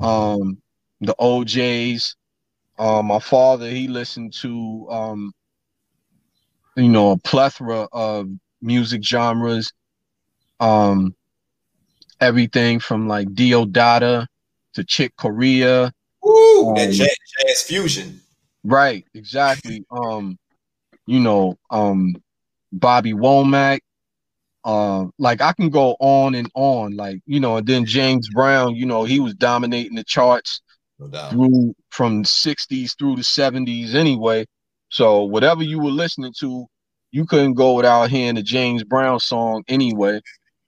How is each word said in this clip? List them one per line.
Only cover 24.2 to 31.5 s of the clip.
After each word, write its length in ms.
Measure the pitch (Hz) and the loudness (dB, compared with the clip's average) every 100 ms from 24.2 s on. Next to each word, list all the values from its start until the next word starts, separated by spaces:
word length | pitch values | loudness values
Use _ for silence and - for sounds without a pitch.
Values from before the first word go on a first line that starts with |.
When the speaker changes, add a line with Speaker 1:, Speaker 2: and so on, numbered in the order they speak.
| _ _ _ _ | _ _ _ _
Speaker 1:
Uh, 420 | 113 107 104 95 92 - | -4 -2 0 -2 -6 -2
like, 220 | 123 120 | -2 0
I 120 | 147 | 0
can 180 | 180 170 | 0 0
go 260 | 143 131 156 | 2 2 2
on 380 | 135 139 135 127 | 2 4 2 -2
and 120 | 117 | -6
on, 400 | 131 139 123 104 | -2 0 0 -4
like, 260 | 101 101 95 - | -8 -10 -10 -6
you 140 | 143 | -2
know, 160 | 131 113 | 0 -2
and 100 | 110 | 0
then 180 | 127 | 0
James 440 | 113 127 131 131 104 | 0 0 0 0 -2
Brown, 480 | 110 135 135 123 117 | 0 2 4 2 -2
you 100 | 127 | -4
know, 160 | 113 | -2
he 160 | 113 139 | 0 0
was 160 | 123 | -2
dominating 640 | 98 120 123 120 120 117 113 | -2 0 0 -2 -4 -6 -10
the 80 | |
charts 560 | 107 - 123 120 - - - _ _ _ | -6 2 2 2 -2 -12 -16 _ _ _
Speaker 2:
No 80 | 143 | -16
doubt. 240 | 151 147 | -14 -6
Speaker 1:
through 420 | 120 131 | 0 4